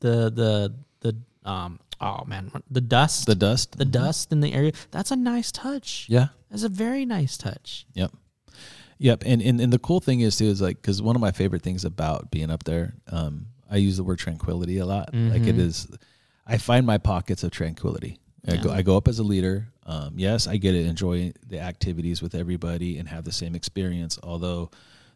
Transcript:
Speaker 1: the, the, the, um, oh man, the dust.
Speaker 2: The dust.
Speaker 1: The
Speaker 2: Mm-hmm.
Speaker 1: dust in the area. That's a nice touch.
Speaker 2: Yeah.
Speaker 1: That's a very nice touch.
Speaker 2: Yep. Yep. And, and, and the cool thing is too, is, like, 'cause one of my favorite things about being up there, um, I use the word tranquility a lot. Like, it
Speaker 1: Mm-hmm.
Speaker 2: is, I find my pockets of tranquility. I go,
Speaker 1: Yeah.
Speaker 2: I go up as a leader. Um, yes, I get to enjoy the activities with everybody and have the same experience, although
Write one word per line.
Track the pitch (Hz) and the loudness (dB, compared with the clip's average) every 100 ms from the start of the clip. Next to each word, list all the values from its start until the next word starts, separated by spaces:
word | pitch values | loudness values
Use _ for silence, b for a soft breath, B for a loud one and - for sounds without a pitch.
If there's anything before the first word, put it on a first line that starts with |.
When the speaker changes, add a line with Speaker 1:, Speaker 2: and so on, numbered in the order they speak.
Speaker 1:
the, | 120 117 113 | 2 2 2
the, | 117 110 104 101 123 - _ | 2 2 2 0 -4 -16 _
the, | 120 110 120 _ 101 | -4 -4 -10 _ -8
um, | 92 87 85 _ - | -8 -8 -12 _ -8
oh | 101 98 | -6 -6
man, | - 98 92 - - | -8 -10 -10 -12 -4
the | 127 | -2
dust. | 117 123 151 - - | 2 4 4 2 2
Speaker 2:
The | |
dust. | 98 101 123 - - | 4 4 2 -2 -2
Speaker 1:
The | |
Speaker 2:
Mm-hmm. | 135 | 0
Speaker 1:
dust | 127 147 160 - | 2 2 -2 0
in | 151 | 0
the | 147 | 2
area. | 127 147 143 B | 2 0 -2 B
That's | 170 - | -8 -2
a | 262 | 0
nice | 247 240 233 | 0 -2 -4
touch. | - 262 285 - - - | -8 -8 -8 -8 -10 2
Speaker 2:
Yeah. | 120 135 - _ | 4 4 -2 _
Speaker 1:
That's | 104 | -6
a | - | -4
very | 190 233 269 | -2 -2 -2
nice | 254 202 135 - | -2 -2 -2 -4
touch. | - - - - - | -8 -10 -14 -16 -10
Speaker 2:
Yep. | 92 92 - _ _ _ B B B B B | -4 -4 -6 _ _ _ B B B B B
Yep. | 131 101 123 | 4 4 4
And, | 117 | 4
and, | 110 120 | 4 4
and | 120 | 4
the | 123 | 4
cool | - 180 | 4 2
thing | 139 127 | 2 4
is | 113 - | 4 4
too, | 107 | 2
is, | 98 | 4
like, | 95 - | 0 0
'cause | - 98 | -2 0
one | 110 120 | 2 2
of | |
my | 104 | 2
favorite | - 95 90 | 2 0 0
things | 90 92 | -2 -4
about | 85 90 80 76 - | -4 -2 -2 -2 -4
being | 80 78 | -4 -2
up | 80 | -4
there, | - 85 90 113 - | -2 -2 -4 -8 -8
um, | 82 78 73 104 - _ | -4 -4 -6 -12 -18 _
I | 101 | 2
use | 101 92 | 2 2
the | |
word | 92 87 | -2 -2
tranquility | - 80 - 87 87 95 | -4 -4 -2 -2 -2 -2
a | 90 | 0
lot. | 98 - | -2 -2
Like, | 117 113 113 | 0 2 4
it | 113 117 | 4 4
Speaker 1:
Mm-hmm. | |
Speaker 2:
is, | 85 - - - b b b b - | 2 0 -10 -18 b b b b -2
I | 117 | 0
find | - 123 120 | 4 6 6
my | 104 | 4
pockets | - 98 - 90 | 2 0 -2 -2
of | 85 | -4
tranquility. | - 82 80 - - - - _ _ - | -2 -4 -2 -4 -4 -8 -12 _ _ -2
I | 85 | 0
go, | - | 2
Speaker 1:
Yeah. | 98 | 2
Speaker 2:
I | |
go | 95 95 | 6 4
up | - | 4
as | 113 | -2
a | |
leader. | 104 95 92 98 113 _ - | 0 2 2 0 -4 _ -10
Um, | 80 73 90 | -8 -8 -2
yes, | 95 113 - | 0 0 0
I | 101 | 0
get | 95 | 2
to | 90 | 2
enjoy | 82 82 90 87 87 - - | 0 0 0 0 -2 -6 -12
the | 87 | -10
activities | 90 87 98 82 85 85 | -10 -4 -4 -2 -4 -4
with | 85 | -4
everybody | 85 87 87 85 85 87 73 | -4 -4 -4 -4 -4 -4 -6
and | 76 | -8
have | 80 | -10
the | 76 | -8
same | - 85 | -8 -6
experience, | 85 - 98 92 87 82 - | -8 -6 -4 -4 -4 -6 -8
although | 87 85 90 87 82 b b b b | -8 -6 -4 -4 -8 b b b b